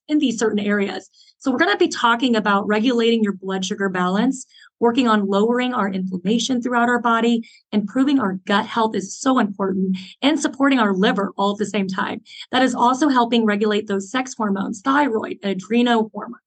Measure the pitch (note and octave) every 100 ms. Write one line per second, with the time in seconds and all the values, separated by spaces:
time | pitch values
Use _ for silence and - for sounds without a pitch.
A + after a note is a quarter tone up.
0 | - D4+ C4 - A3 G#3 G3+ G#3 G3 -
1 | - _ _ _ C4+ B3 F4 G4 F4+ -
2 | A#3 A#3 B3 A3+ G#3 G3+ G3 G#3+ A#3+ A#3+
3 | A3+ A#3 G3+ F#3+ F#3+ F#3+ F#3 G3 G3 F#3
4 | F3+ G3 B3+ C4 - _ - - A#3 A#3
5 | A#3+ G#3+ G3 G3 A3+ A#3+ B3 B3 G3+ F#3+
6 | F#3 F3+ F#3+ A#3 - B3 B3 A#3+ A#3+ A#3+
7 | A#3 A3+ A#3 A#3 - - _ G#3 G#3 C4
8 | C#4 C#4 G3 F#3 - G3+ A3+ A#3 A3 G#3
9 | F#3+ - C4+ B3+ G3+ - F#3+ F#3+ F#3+ F#3
10 | - - C4+ D#4+ D4 - C#4 C4+ G#3 F#3
11 | G#3+ F#3+ F#3+ - G3+ G3+ G3+ G#3+ F#3+ F#3
12 | - - - - - B3+ C4 - A#3+ C4
13 | D4+ B3+ A#3 A#3+ G#3+ G#3 G#3+ G#3 G#3+ G3
14 | G3 - B3+ - G#3 G3 F#3+ - C4+ C#4
15 | C#4 A3 - - G3 F#3+ - A#3 B3 A#3
16 | A3 G#3 - -